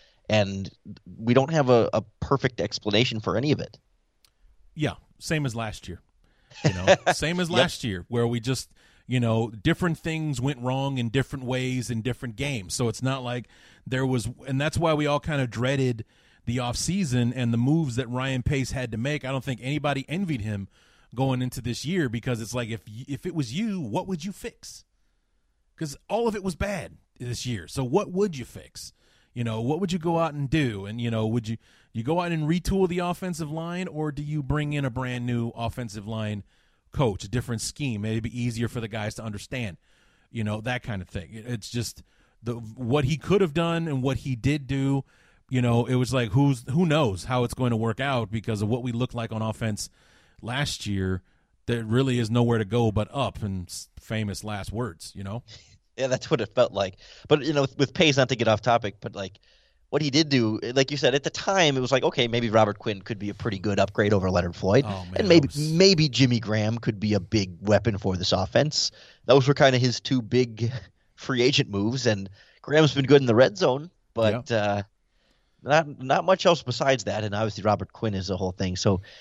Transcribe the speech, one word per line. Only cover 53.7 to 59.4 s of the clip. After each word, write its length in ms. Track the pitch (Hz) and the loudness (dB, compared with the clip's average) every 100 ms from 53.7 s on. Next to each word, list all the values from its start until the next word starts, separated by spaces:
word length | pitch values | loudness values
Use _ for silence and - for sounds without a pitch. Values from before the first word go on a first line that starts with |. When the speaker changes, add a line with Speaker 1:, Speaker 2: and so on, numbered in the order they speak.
| - - - | -14 -16 -20
Speaker 2:
famous 440 | - 110 104 92 | -8 -4 -4 -6
last 280 | 107 101 - | -8 -8 -8
words, 400 | 104 117 80 - 95 | -6 -6 -8 -16 -12
you 80 | |
know? 200 | 98 117 - - - - _ - | -10 -10 -12 -20 -20 -20 _ -4
Speaker 1:
Yeah, 100 | 127 | -2
that's 220 | 127 - | -2 0
what 80 | 139 | -2
it 120 | 101 127 | 0 2
felt 160 | 117 | 2
like. 240 | 98 95 - - - - | 2 -4 -6 -20 -14 2
But, 140 | 147 | 2
you 80 | 135 | 4
know, 80 | 143 | 2
with, 160 | 135 - | 0 0
with 160 | 135 | -2
Pace, 220 | - 160 139 | 4 4 6
not 120 | 127 | 2
to 60 | 117 | 2
get 100 | 110 | 2
off 140 | 104 | 2
topic, 360 | 127 117 107 - | 4 2 0 -8
but, 140 | 117 104 | -12 -8
like, 240 | 95 - | -10 -12